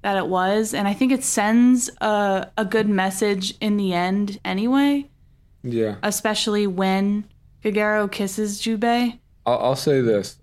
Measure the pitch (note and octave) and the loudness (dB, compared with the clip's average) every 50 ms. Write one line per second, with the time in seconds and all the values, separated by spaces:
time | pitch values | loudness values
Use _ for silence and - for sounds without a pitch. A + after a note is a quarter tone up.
0 | - G3+ G3 G3 F3 - F#3 F#3 F3+ F#3+ G3+ G#3+ A3 G#3+ - - G3+ G3 G#3 G3+ | -2 -2 -2 -2 -2 0 0 0 0 2 0 0 0 -2 -2 -2 -2 -2 0 0
1 | C4 B3+ C4+ C4 C4 - - - G3+ G#3+ A3+ A#3+ A#3+ B3 B3+ B3 - - - - | 2 2 2 0 0 -2 0 0 2 4 4 6 6 6 6 4 2 -4 -6 -4
2 | - G#3+ G#3+ G#3 G3+ G3+ G3 F#3+ - - _ - A3 F#3+ G#3+ A3 A3 G#3 G#3 F#3+ | -2 0 2 2 2 2 0 -2 -2 -4 _ -4 -4 0 0 2 2 2 2 2
3 | F#3 F#3+ F#3+ - A3 G#3 G3+ F#3+ F#3 G3 - - G#3+ G#3+ G#3 G#3 G3+ F#3+ F3+ F3 | 0 0 0 0 0 0 0 -2 -4 -6 -6 -4 -2 -2 0 0 0 0 0 0
4 | F3 F#3 F#3+ G3+ G#3 G3 G3+ G#3 - F#3 F#3 F#3+ G#3+ A#3+ B3+ C#4 C#4 C#4+ C#4+ C#4+ | 0 0 0 -2 -2 -4 -6 -8 -6 -6 -4 -2 0 2 2 4 4 2 2 0
5 | C#4+ - _ _ - - - _ _ _ _ _ - B2+ A#2 A2+ A2 G#2+ G#2 F#2+ | -4 -8 _ _ -20 -20 -20 _ _ _ _ _ -10 -4 -2 0 0 0 -2 -4
6 | - G#3 G3+ - - A3 G#3+ G3+ - A3+ G#3 G#3 G#3 G3+ F#3 F3+ F#3+ F#3+ F#3+ F#3+ | -4 -4 -4 -2 -2 -2 -2 -2 -2 -2 0 0 0 -2 -2 -2 0 0 0 0
7 | G3 G3+ G3+ G#3 G#3 - - _ _ - - _ - A3 G3 G#3+ G#3 G#3 G#3+ G#3+ | 0 0 -2 -2 -6 -10 -18 _ _ -20 -20 _ -6 -2 0 0 0 0 0 0
8 | G#3 G3 - - G3+ F#3+ G3 - G#3+ G#3 G3+ G3+ - A3+ A3+ G#3 A3+ A#3 A#3 A#3+ | -2 -2 -4 -4 -6 -6 -4 -4 -4 -4 -4 -6 -4 -4 -2 0 0 0 2 2
9 | B3 A#3+ A#3 - _ _ _ _ _ - B2 - - B2 C3 C3+ - D#3 C#3+ C3+ | 0 -2 -4 -8 _ _ _ _ _ -2 0 0 0 0 -2 0 0 2 2 2
10 | B2+ A2+ A2 G#2 F#2+ - - _ | 4 2 2 2 0 -4 -12 _